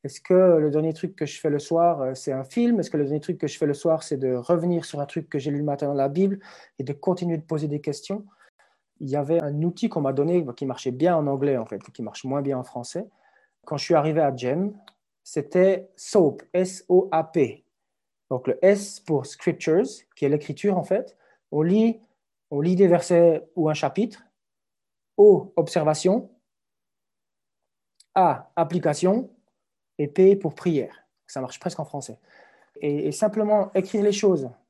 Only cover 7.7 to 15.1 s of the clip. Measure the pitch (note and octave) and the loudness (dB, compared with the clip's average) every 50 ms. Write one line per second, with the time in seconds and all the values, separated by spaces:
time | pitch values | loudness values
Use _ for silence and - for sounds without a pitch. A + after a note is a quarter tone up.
7.7 | C#3+ D3 D3 D#3 C#3+ - - - G3 G#3+ G3+ - _ _ _ _ _ _ _ _ | -6 -6 -6 -6 -8 -8 -10 -10 -10 -10 -10 -16 _ _ _ _ _ _ _ _
8.7 | _ _ _ _ _ _ - C3+ C3+ D3 C#3+ C#3 E3 E3+ D#3 C#3+ D3 D3 D#3+ F3 | _ _ _ _ _ _ -8 -4 -4 -4 -2 0 0 0 0 -2 -4 -2 -2 -4
9.7 | E3+ - A#3+ A3 - E3 C#3+ C3+ C#3 C#3 C#3+ E3 F3 F3+ D#3+ B2 A#2 - C#3+ C3 | -2 -2 -6 -4 -2 -2 -2 -2 0 0 0 0 0 -2 -2 -4 -8 -8 -6 -6
10.7 | B2 - - C3 B2 B2+ D#3 F3+ F3 D#3+ D3 C#3 C#3 C3+ C#3 C#3+ C3+ B2 A2+ - | -6 -6 -6 -8 -4 0 0 2 2 2 0 -2 -2 -2 0 -2 -2 -2 -4 -8
11.7 | G#2+ G2 - - _ - A#2 G#2+ - - - C3 C3+ C#3+ C#3 C#3 C#3 B2+ B2 - | -12 -14 -14 -16 _ -12 -12 -12 -12 -10 -8 -6 -4 -4 -4 -4 -4 -6 -8 -10
12.7 | - B2 A#2+ - - E3+ A3 G#3 _ _ _ _ _ _ _ _ _ _ _ - | -12 -12 -12 -10 -10 -10 -10 -12 _ _ _ _ _ _ _ _ _ _ _ -8
13.7 | D3+ C#3+ - - E3+ D3+ C#3+ D#3+ D3+ D#3+ D#3 C#3 C3 A#2+ B2 B2 C#3 E3+ G3 G#3 | -8 -6 0 2 2 2 2 2 0 0 0 0 -2 -4 -4 -2 -2 -2 -4 -6
14.7 | G3+ - _ - _ _ _ _ | -6 -12 _ -20 _ _ _ _